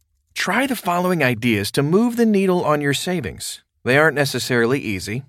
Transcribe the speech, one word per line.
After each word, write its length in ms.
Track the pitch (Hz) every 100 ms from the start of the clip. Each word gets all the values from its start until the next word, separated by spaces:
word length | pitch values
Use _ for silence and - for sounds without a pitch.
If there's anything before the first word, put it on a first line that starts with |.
| _ _ _
Try 340 | - - 208 269
the 80 |
following 480 | 233 185 175 180 175
ideas 480 | 131 113 120 104 104
to 120 | -
move 320 | 143 185 240
the 100 | 233
needle 380 | 226 202 190 180
on 180 | 151 151
your 120 | 143
savings. 680 | 135 185 180 104 110 - - _ _
They 140 | 117 139
aren't 180 | 156
necessarily 640 | 135 151 123 - 123 117 139
easy, 440 | 98 95 92 117